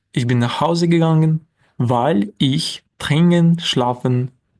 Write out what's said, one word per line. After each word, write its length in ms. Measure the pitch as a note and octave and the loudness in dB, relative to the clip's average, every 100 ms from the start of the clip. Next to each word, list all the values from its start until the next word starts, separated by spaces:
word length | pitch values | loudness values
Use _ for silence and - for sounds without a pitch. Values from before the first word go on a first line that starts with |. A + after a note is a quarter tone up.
| _ - | _ -4
"Ich 80 | A#2+ | -2
bin 220 | B2 A#2+ | 0 0
nach 140 | - | -2
Hause 260 | D3+ E3+ E3+ | -2 0 0
gegangen, 520 | E3+ E3 D#3+ D#3+ D#3+ - _ _ - | 2 2 2 2 0 -6 _ _ -6
weil 560 | A#2+ B2 C3 G3 G3+ - | -2 0 0 0 -2 -2
ich 440 | C#3 C#3+ - - _ - | -2 -2 -6 -10 _ -10
dringend 640 | - D3 F3 F3 E3+ E3+ | -4 2 2 4 2 2
schlafen 640 | - - B2 B2 C3 B2 B2+ - _ _ | -2 -2 -2 -2 -2 -2 -4 -10 _ _